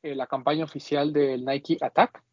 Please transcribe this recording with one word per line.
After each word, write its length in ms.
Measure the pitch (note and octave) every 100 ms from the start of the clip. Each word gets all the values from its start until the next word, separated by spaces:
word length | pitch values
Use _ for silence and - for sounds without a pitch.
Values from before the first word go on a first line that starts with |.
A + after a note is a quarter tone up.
eh, 120 | D3+
la 120 | C3+ B2+
campaña 380 | C3+ C3+ D#3
oficial 460 | D#3 D3 - D3 D3
del 320 | D3 C#3 B2+
Nike 340 | B2+ C#3 - D#3+
Attack 400 | C#3 - A#3 - _